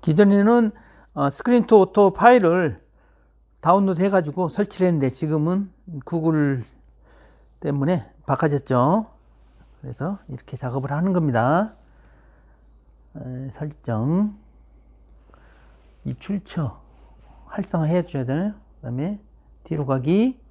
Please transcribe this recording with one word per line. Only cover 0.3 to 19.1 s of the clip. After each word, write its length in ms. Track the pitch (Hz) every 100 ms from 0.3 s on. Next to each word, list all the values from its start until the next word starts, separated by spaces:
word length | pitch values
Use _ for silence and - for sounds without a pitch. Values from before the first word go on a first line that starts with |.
| 202 208 240 226 - - - _
어, 160 | - 139
스크린 360 | - - 240 -
투 140 | 220
오토 320 | 185 - 196
파일을 640 | 190 226 247 175 175 165 95 _ _ _ _ _ _ _ _
다운로드 400 | 165 185 196 170
해가지고 480 | 196 196 156 147 175
설치를 380 | - 208 - 185
했는데, 200 | 165 131
지금은 640 | - 156 156 151 185 196 _ - 156
구글 580 | - 170 160 156 143 135 110 _ _ _ _ _ - _ _ _
때문에 460 | 156 143 139 180 - _ -
바꿔졌죠. 800 | 139 160 143 - 127 127 196 214 - _ _ _ _ - _
그래서 380 | 135 120 151 196 -
이렇게 300 | 127 - 131
작업을 340 | 131 131 135
하는 220 | 143 180
겁니다. 580 | 180 156 120 120 160 214 - _ - - _ _ _ _ _ _ _ _ _ _ -
에, 340 | 123 127 135 -
설정, 800 | 151 - - 110 123 175 208 202 - _ - - _ - _ - _ - - _ - _ _ _
이 100 | 139 123
출처 600 | - 196 - - 139 - - - - - - - -
활성화 400 | 208 202 170 156
해줘야 400 | 175 175 139 127
되나요? 260 | 139 202 208 _ -
그다음에 420 | 131 120 160